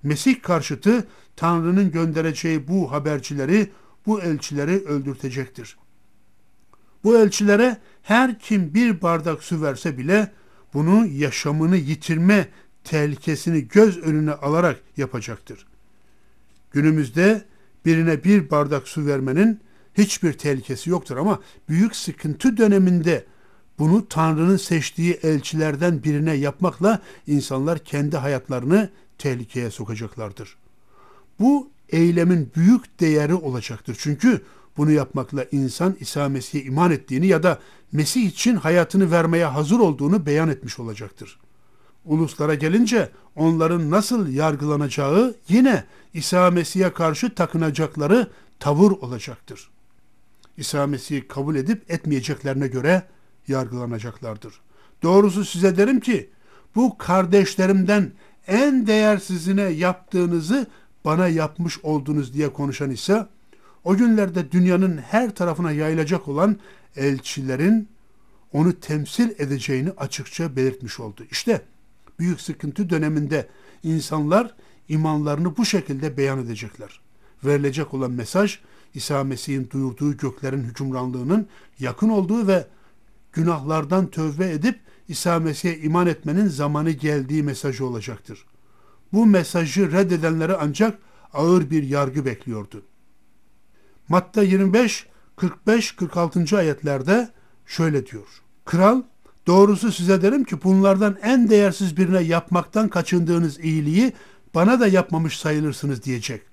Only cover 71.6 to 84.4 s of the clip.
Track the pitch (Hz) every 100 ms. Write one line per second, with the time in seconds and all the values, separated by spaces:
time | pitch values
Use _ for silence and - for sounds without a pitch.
71.6 | - _ _ _ - - 170 170 - 151
72.6 | 147 - 196 165 156 151 147 151 - -
73.6 | - - 160 160 147 156 147 185 233 -
74.6 | - - - 156 156 151 147 147 175 165
75.6 | 226 196 - 135 151 131 139 135 120 110
76.6 | 110 - 104 - _ _ - - 131 143
77.6 | 143 135 143 135 127 123 113 185 202 -
78.6 | - - - 143 - 143 135 123 - 135
79.6 | 127 135 135 117 147 127 135 127 135 135
80.6 | 120 117 139 131 127 127 123 202 202 -
81.6 | - _ 127 120 214 214 180 220 202 190
82.6 | 139 - _ - _ _ - - 165 160
83.6 | 135 160 147 185 185 - 160 143